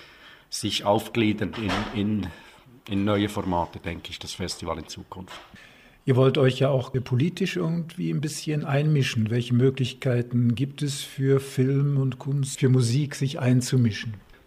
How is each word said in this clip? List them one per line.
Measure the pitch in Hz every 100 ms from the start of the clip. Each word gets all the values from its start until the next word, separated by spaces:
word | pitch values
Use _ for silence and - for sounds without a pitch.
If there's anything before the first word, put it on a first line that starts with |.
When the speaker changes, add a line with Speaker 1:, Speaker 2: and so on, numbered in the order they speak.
| - - - - -
Speaker 1:
sich | - 104 - 104
aufgliedern | 110 113 120 107 104 92 113 104 98 107
in, | 107
in, | 104 107 92 - - - - - -
in | 98 101
neue | 104 101
Formate, | 104 95 87 82 -
denke | 85 82 -
ich, | 92
das | 80
Festival | - 87 - 85 80
in | 76
Zukunft. | - 90 - 92 - - - - - - _ -
Speaker 2:
Ihr | 127
wollt | 131 139
euch | 131 -
ja | 135
auch | 135 - 131
politisch | 123 123 170 170 190 175
irgendwie | 170 170 160 - 165
ein | 160
bisschen | 147 - - 151 147
einmischen. | 143 151 147 127 117 107
Welche | 120 120
Möglichkeiten | 123 131 135 123 - 135 120 120 123 120 113
gibt | 139 -
es | 147 139
für | - - 135 139
Film | 135 - 131 139 143 139
und | 135 127
Kunst, | 135 143 139 -
für | 135
Musik, | 127 117 131 143
sich | - 135 -
einzumischen? | 123 127 123 131 117 101 117 107 - -